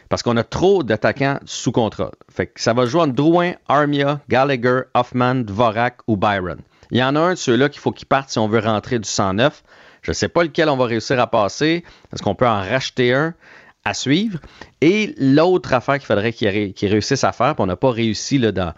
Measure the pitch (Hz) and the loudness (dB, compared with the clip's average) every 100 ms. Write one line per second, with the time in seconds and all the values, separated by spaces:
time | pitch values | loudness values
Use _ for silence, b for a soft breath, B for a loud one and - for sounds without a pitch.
0 | b 90 120 117 110 139 180 196 117 107 | b -4 -2 -2 -2 0 2 2 0 0
1 | 160 - 135 139 - - 131 123 107 - | 0 0 -2 -2 -8 -6 -2 0 0 -2
2 | - - _ - 92 - 117 120 120 165 | -8 -10 _ -6 -6 -4 0 0 2 0
3 | 156 123 151 170 175 - - 139 147 143 | 0 2 2 2 0 -4 0 0 2 0
4 | 143 143 - 120 143 131 123 127 - 120 | -2 -4 0 2 2 0 0 0 0 -2
5 | - 123 123 131 107 98 120 107 123 - | 0 0 0 0 -2 0 0 0 -2 -4
6 | - 101 107 101 90 73 - b b 117 | -2 0 0 -2 -4 -10 -16 b b 0
7 | 131 151 170 180 - 120 143 - - - | 0 2 0 0 0 2 2 0 -6 -6
8 | - 135 139 120 107 113 107 104 - 123 | -2 -2 -2 -2 0 0 0 -2 -2 -6
9 | 98 - 98 95 143 - _ b b b | -4 -2 0 2 0 -2 _ b b b
10 | - - 104 165 165 151 156 131 120 113 | -8 -4 -2 0 0 0 0 0 0 -2
11 | - 127 117 117 98 - 151 139 - b | -2 0 0 0 0 0 -2 -2 -6 b
12 | b - 104 92 123 104 95 131 - - | b -6 -4 0 0 0 -2 -4 -4 -2
13 | 123 131 165 - b b b b 107 98 | 0 2 -2 -6 b b b b -8 -4
14 | 127 160 220 170 - B B - 156 214 | 0 0 0 -6 -14 B B 0 2 2
15 | 208 - 135 143 175 180 - 127 139 139 | 0 0 2 4 4 2 0 -2 0 -4
16 | - 101 113 - 107 104 101 - 98 107 | -2 0 -2 -2 0 0 -2 -2 0 0
17 | - 110 101 - 127 151 95 90 131 113 | 0 0 0 0 0 0 -2 0 0 0
18 | 113 101 - 139 110 92 87 | -2 -2 -2 0 2 0 -4